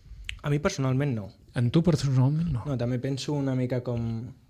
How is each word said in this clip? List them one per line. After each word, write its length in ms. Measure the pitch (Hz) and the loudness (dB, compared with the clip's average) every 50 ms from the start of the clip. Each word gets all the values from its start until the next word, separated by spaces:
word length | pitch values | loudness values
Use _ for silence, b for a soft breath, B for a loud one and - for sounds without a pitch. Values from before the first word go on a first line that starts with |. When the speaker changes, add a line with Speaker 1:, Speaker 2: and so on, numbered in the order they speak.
| b b b b b b - - - | b b b b b b -12 -8 -4
Speaker 1:
A 60 | 151 | -2
mi 100 | 143 147 | -2 0
personalment 520 | 151 - - - 135 131 127 131 143 147 120 | 0 0 0 0 0 0 2 2 0 0 -2
no. 140 | 110 98 95 - - - - - | -4 -6 -8 -14 -20 -18 -8 -2
Speaker 2:
En 160 | - 120 120 - | 0 0 4 4
tu 100 | 165 165 | 4 4
personalment 680 | 180 156 - - 143 131 131 127 135 151 156 170 170 139 | 4 4 2 2 2 4 4 4 4 4 2 0 0 -2
no? 100 | 117 - | -2 -2
Speaker 1:
No, 120 | 147 139 117 | -2 -2 -2
també 220 | 120 120 127 120 | 0 0 -2 -2
penso 320 | 127 135 139 131 - - 147 | -2 -4 -4 -4 -4 -2 -2
una 220 | 143 139 135 131 | 0 0 0 0
mica 240 | 127 127 123 131 123 120 | 0 0 0 -2 -2 -2
com, 480 | 127 120 117 113 117 113 113 123 123 - - _ _ | -2 -2 -2 -2 -4 -4 -6 -6 -10 -12 -16 _ _